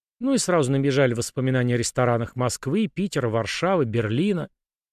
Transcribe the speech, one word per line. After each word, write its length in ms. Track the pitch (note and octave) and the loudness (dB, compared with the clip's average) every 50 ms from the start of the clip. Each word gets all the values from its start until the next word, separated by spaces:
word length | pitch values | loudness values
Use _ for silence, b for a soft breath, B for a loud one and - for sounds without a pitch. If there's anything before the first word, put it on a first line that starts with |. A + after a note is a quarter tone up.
| _ _ _ _ | _ _ _ _
Ну 140 | A#3+ C4+ C#4 | -2 0 0
и 40 | A#3 | 0
сразу 340 | - - F3+ E3+ C#3+ B2 | 2 2 2 2 2 2
набежали 420 | C#3 C#3 C#3 C#3+ C3 C#3 C#3 B2+ A#2 | 2 2 2 2 4 4 4 2 2
воспоминания 600 | A2+ A#2 - - - B2+ C3 C3 B2+ B2 B2 A#2+ | -2 -4 -6 -4 -4 -2 0 0 0 2 0 0
о 20 | A#2+ | 0
ресторанах 580 | A#2 - - - B2+ B2 A#2+ A2+ A#2 G#2+ - | -2 -2 0 0 2 2 2 0 -2 -4 -4
Москвы, 520 | B2+ B2+ A#2+ - - - C3 C#3+ G#3 A3 E3 | -2 -2 -2 -2 -4 -6 -2 -2 0 -2 -2
Питера, 420 | - - G3 G3 - D3+ B2 A#2 | -2 -4 -4 -2 -2 -2 -2 0
Варшавы, 560 | G#2+ A2+ A2 G2+ - - - F3 G3 F3 C#3 | 0 -2 -2 -2 -4 -2 0 0 2 2 0
Берлина. 640 | A2+ G#2+ A#2 A2 G#2+ A2 B2+ F3 G#3 G3 E3+ D3 - _ _ _ _ _ _ _ _ | 0 0 -2 0 0 0 0 0 0 0 -2 -4 -8 _ _ _ _ _ _ _ _